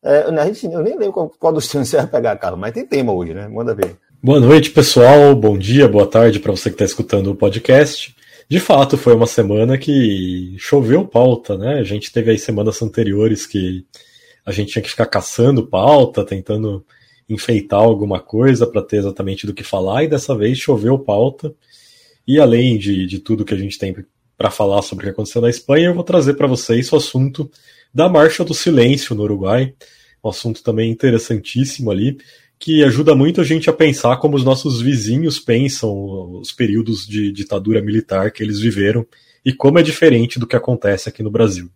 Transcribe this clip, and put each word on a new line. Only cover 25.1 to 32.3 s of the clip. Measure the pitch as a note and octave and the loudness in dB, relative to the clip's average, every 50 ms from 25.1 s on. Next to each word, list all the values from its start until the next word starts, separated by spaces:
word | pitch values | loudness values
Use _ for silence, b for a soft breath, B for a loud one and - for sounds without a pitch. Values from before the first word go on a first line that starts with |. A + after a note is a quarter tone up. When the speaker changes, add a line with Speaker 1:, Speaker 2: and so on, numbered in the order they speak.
Speaker 2:
aconteceu | F#2+ - G#2 - - A#2+ | -8 -8 -10 -6 -4 0
na | A#2 A#2 | 0 0
Espanha, | A#2+ - - - C#3 D#3 E3+ | -2 -2 -2 0 2 2 2
eu | F3 F3 | 2 0
vou | F3 F3 | -2 -4
trazer | - F3+ F3 C#3+ C3+ C#3+ | 0 0 2 2 2 0
pra | C#3+ - | 0 0
vocês | C3+ B2+ B2 - - A#2 A#2+ A#2+ - | -2 -2 -4 -2 -2 -2 -2 0 0
o | - | 0
assunto | D3 - - - C3 C3 C#3 C3 - D3 C3 b b b b b b b b _ | 0 0 0 -2 -2 -2 -2 -4 -8 -12 -12 b b b b b b b b _
da | C3+ D#3+ | 0 2
Marcha | F#3 F3+ D#3 D3+ D#3+ - - F3 | 4 6 6 6 4 4 0 -4
do | E3+ D#3 | -4 -4
Silêncio | - - F3 E3 C3 A#2 B2 C#3 C#3 - - A#2 | -4 0 2 4 4 4 4 2 0 -2 -6 -6
no | G#2 G#2 | -4 -4
Uruguai, | G#2 G#2 G2 F#2+ F#2+ G#2 B2 C3+ C3 C3 b b b b b b b b b _ | -4 -4 -4 -2 -2 0 0 -2 -4 -8 b b b b b b b b b _
um | A2+ | -8
assunto | - - - A#2 A2 - | -8 -6 -8 -8 -8 -6
também | _ - A2 A2 A2+ A2+ | _ -4 -2 -2 -2 -2
interessantíssimo | A2+ A2+ - C3+ A#2 A2+ - - A#2+ G#2+ - - - A#2+ C3+ C3 - - B2+ A2+ | -4 0 0 2 2 0 0 -2 -6 -6 -6 -6 -4 -4 -4 -4 -4 -6 -4 -4
ali, | G2 F#2+ G#2+ C3+ C#3+ b b b | -2 0 -2 -2 -4 b b b